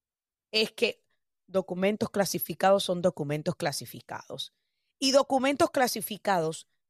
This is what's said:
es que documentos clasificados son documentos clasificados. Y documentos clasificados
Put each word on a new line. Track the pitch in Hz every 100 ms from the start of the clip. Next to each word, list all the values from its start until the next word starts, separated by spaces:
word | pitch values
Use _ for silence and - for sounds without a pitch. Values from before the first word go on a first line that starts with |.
| _ _ _ _ -
es | 220 214
que | - 226 - _ _ _ _ _
documentos | 185 185 180 190 214 214
clasificados | 202 190 175 - 165 190 196
son | - 180
documentos | 175 - 143 151 165 -
clasificados. | 160 - 123 127 - - - - - _ _ _ _ -
Y | 269
documentos | 269 320 269 262 285 330
clasificados | 285 247 226 - 202 - 185 160 165 - _